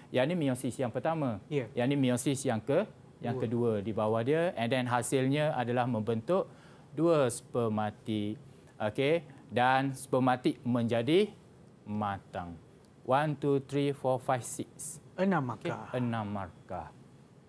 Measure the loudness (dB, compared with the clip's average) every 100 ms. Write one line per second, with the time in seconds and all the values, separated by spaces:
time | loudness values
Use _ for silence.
0 | -2 2 2 2 0 0 -4 -2 -4 -2
1 | -2 0 -2 -4 -4 -4 -4 0 0 2
2 | 2 2 0 -2 0 -2 0 0 0 -6
3 | -20 -10 -6 -2 -2 2 2 2 -2 -2
4 | 0 0 0 0 0 -2 0 0 0 0
5 | 0 0 2 2 0 0 0 0 0 0
6 | 0 -2 0 0 0 -10 -20 -20 -14 -2
7 | 2 4 4 0 -4 -2 0 0 -2 -4
8 | -4 -2 -2 -6 -12 -20 -20 -4 -4 0
9 | 2 0 -2 -18 -6 2 4 4 2 -4
10 | 0 2 4 2 0 -2 -2 0 2 0
11 | 4 2 2 -2 -20 -20 -20 -20 -8 -4
12 | -2 -4 -8 -10 -10 -12 -18 -20 -20 -16
13 | 0 2 2 -2 0 0 0 -2 -2 -2
14 | -2 -2 0 -2 -2 -10 -10 -10 -14 -14
15 | -16 -2 2 2 0 -4 -6 -6 -6 -4
16 | -2 -2 -4 -6 -8 -12 -12 -12 -12 -16
17 | -20 -20 -20 -20